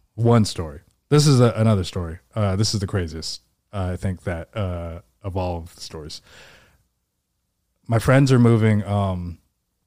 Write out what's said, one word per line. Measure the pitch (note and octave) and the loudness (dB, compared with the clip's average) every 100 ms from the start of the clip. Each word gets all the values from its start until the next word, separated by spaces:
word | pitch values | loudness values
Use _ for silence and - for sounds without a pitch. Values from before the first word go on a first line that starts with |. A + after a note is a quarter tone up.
| _ - | _ -2
one | A#2 A#2 G#2 | 4 4 2
story. | - D#2+ D2 _ _ - | -2 -10 -12 _ _ 0
This | D3 D3+ | 2 4
is | C3 | 4
a, | B2 G#2+ | 4 4
another | A2 G#2 F2 | 2 2 0
story. | - E2+ D#2+ _ - | -6 -10 -12 _ -4
Uh, | G#2 F#2+ | -2 0
this | A2 G#2+ | -2 -2
is | |
the | F#2 | -4
craziest, | G#2 E2+ D#2+ D#2 - _ _ _ | -4 -6 -8 -12 -14 _ _ _
uh, | G#2 F#2 | -8 -6
I | F2+ | -6
think | G2 F2+ - | -6 -6 -8
that, | E2+ E2+ A2+ | -8 -10 -8
uh, | G2 F2 E2+ E2+ - _ | -6 -6 -10 -12 -18 _
of | G2+ F2+ | -10 -6
all | F2+ E2+ | -6 -6
of | E2+ - | -10 -16
the | |
stories. | - E2 D2+ - _ - - _ _ _ _ _ _ _ _ _ _ _ _ _ - | -18 -16 -16 -18 _ -20 -20 _ _ _ _ _ _ _ _ _ _ _ _ _ -4
My | A2+ | -2
friends | - C3+ C#3 | 4 4 6
are | C3 | 6
moving, | A#2+ A#2 A2 G#2+ G2+ | 6 6 4 2 0
um, | G2+ G2 F2+ F2 F2 _ _ _ _ | -2 0 -4 -8 -12 _ _ _ _